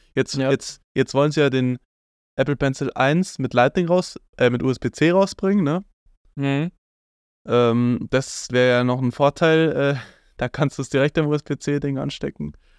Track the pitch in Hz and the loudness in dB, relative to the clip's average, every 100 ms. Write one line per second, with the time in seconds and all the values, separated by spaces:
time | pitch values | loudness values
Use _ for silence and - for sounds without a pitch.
0 | _ - 135 139 135 139 - - _ 135 | _ -4 -2 -2 0 0 -2 -16 _ -2
1 | 131 135 151 151 139 131 127 123 - _ | 0 0 0 2 2 2 0 -4 -10 _
2 | _ _ _ - 135 143 139 135 139 - | _ _ _ -4 -2 0 -2 -2 -4 0
3 | 135 165 185 - 131 120 123 - 170 180 | 0 2 -2 -4 -2 2 2 2 2 0
4 | 175 - - - 123 120 131 123 127 - | 0 -8 -18 0 0 2 -2 -2 -4 0
5 | 156 185 196 - 196 202 143 175 208 _ | 2 4 2 0 0 2 2 -2 -6 _
6 | _ _ _ - 139 139 170 - _ _ | _ _ _ -6 -2 -2 -4 -8 _ _
7 | _ _ _ _ - 120 120 117 120 123 | _ _ _ _ -2 2 4 2 2 0
8 | - 127 - - - 123 127 123 123 127 | -2 -2 -2 -8 -4 2 2 2 0 -2
9 | 127 - 147 - 165 160 160 143 139 139 | -4 0 0 2 2 2 2 0 -2 -2
10 | - _ _ - 123 - 143 - 135 131 | -8 _ _ -8 -8 -2 -4 -4 -4 0
11 | 147 - 147 147 - 143 - 143 143 135 | 0 0 -2 -2 -4 -8 -4 -4 -4 -6
12 | 139 - 139 - 147 - _ | -6 -8 -8 -8 -12 -14 _